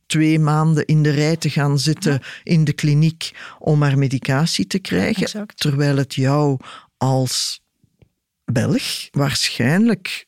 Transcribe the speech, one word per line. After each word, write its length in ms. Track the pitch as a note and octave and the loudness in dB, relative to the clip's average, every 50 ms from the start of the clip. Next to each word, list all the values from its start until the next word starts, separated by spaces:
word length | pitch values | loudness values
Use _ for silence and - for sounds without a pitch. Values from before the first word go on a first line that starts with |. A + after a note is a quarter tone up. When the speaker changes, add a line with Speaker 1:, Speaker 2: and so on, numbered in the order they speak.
| _ | _
Speaker 1:
twee 320 | - - D#3 D#3 D#3 D#3+ D#3+ | -4 0 2 2 4 4 2
maanden 480 | D#3 D3 D3+ D#3 D#3 D#3+ D#3+ D3 - | 2 2 2 2 2 2 2 2 2
in 160 | - D#3 D#3 D3 | 2 2 2 4
de 80 | D3+ | 2
rij 260 | C#3+ C#3+ D3+ D3+ E3 | 2 2 2 0 0
te 140 | E3 - D3+ | 0 -2 -2
gaan 280 | - D3+ C#3+ C#3+ C#3+ C#3+ | -2 0 0 2 0 0
zitten 340 | C3 D#3 D3+ - - D#3+ C#3 | 0 0 -2 0 0 0 0
Speaker 2:
Ja. 80 | B2+ - - - - - | -2 -2 -8 -14 -12 -4
Speaker 1:
in 220 | - E3+ D#3+ D#3 | 0 0 2 2
de 80 | C#3+ D3+ | 2 0
kliniek 580 | - - D3+ C#3+ D3 D#3+ D#3+ D#3+ - - - - - - - - - | 0 0 2 2 4 2 2 0 -2 -8 -12 -12 -14 -20 -20 -16 -6
om 240 | - - D3+ D3 D3 | -2 0 2 2 2
haar 160 | C#3+ C3+ C#3 | 2 2 2
medicatie 680 | C#3 C3 C3+ B2+ - - C3+ C3+ D#3+ E3+ - - F#3+ | 0 0 -2 -4 -2 -2 0 0 0 0 0 -2 -4
te 120 | - - G3 | -2 -4 -6
krijgen. 440 | - - F3+ F3 G3 - A3 F#3 F3 | -4 -4 -2 -2 0 0 -2 -2 -4
Speaker 2:
Exact. 380 | - - G#3 G#3 - - - | -4 -6 -8 -12 -12 -8 -4
Speaker 1:
Terwijl 360 | - D3+ C#3 C#3 D3 C#3+ C#3 | -2 -2 0 0 0 0 0
het 180 | C3+ C3+ - - | 0 -2 -2 -2
jou 440 | - C3 C3 C#3+ D3 D3 C#3+ C3+ B2+ - - - - - _ _ | -2 0 2 2 2 2 2 0 -2 -4 -10 -20 -20 -20 _ _
als 640 | - - C3 C3 C3 C3 B2 - - - - - - _ _ _ _ _ _ _ _ _ _ _ _ _ _ _ _ _ - A#2+ | -4 -2 0 0 0 0 -2 -2 -4 -6 -6 -8 -10 _ _ _ _ _ _ _ _ _ _ _ _ _ _ _ _ _ -4 -2
Belg 560 | A#2 G#2+ A2 F3+ C4+ - - - - - - | 0 0 0 0 -2 -2 -4 -8 -10 -10 -6
waarschijnlijk 1160 | - C#3+ C#3+ C#3 B2 - - - - - A#2 B2+ D#3+ F#3+ A3+ A#3 G#3+ - - - - - - | -4 -2 -2 0 0 -2 -4 -4 -2 -2 0 2 2 4 4 2 2 0 -4 -8 -12 -12 -12